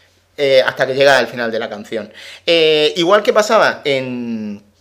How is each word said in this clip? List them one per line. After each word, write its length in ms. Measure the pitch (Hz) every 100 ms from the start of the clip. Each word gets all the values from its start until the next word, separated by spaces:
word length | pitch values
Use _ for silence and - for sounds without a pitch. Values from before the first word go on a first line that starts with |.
| _ _ _ -
eh, 240 | 139 131 123
hasta 220 | - 131
que 80 | 135
llega 240 | 139 131
al 80 | 120
final 240 | 123 117
de 80 | 110
la 100 | 113
canción. 420 | 104 - 110 101 - - - -
Eh, 480 | 170 156 151 151 170
igual 260 | 170 208
que 120 | 208
pasaba 480 | 208 208 220 139 110
en, 800 | 147 135 131 123 117 113 107 101 _ _